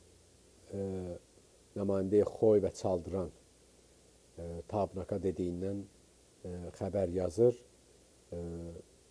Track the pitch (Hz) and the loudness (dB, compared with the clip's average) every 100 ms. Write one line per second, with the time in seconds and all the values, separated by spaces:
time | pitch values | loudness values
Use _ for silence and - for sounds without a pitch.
0 | - - - - - - - 101 98 95 | -20 -20 -20 -20 -20 -20 -10 -6 -4 -4
1 | 90 87 - - - - - 101 98 98 | -6 -10 -16 -20 -20 -20 -12 -4 0 2
2 | 95 104 98 - 110 104 92 - 104 90 | 4 6 4 4 6 6 4 0 -2 -2
3 | 82 95 85 - - - - - - - | -2 -4 -4 -8 -20 -20 -20 -20 -20 -20
4 | - - - - 85 85 - 107 92 92 | -20 -20 -20 -14 -10 -10 -4 -2 -2 -4
5 | 87 101 92 82 90 87 95 101 101 - | -6 -2 -2 -2 -2 -2 -4 -6 -8 -16
6 | - - - - 92 90 85 - 98 98 | -20 -20 -20 -16 -12 -10 -10 -6 -2 0
7 | 90 92 90 87 120 120 - - - - | 0 0 0 4 4 4 -6 -20 -20 -20
8 | - - - 87 85 85 85 82 - - | -20 -20 -12 -10 -8 -8 -10 -14 -18 -20
9 | - | -20